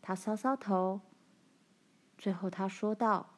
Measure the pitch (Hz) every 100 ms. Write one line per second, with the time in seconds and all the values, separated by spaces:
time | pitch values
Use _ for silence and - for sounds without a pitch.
0 | - 190 214 214 262 269 - 185 185 196
1 | - - _ _ _ _ _ _ _ _
2 | _ - 202 175 190 185 190 - 214 220
3 | 226 196 -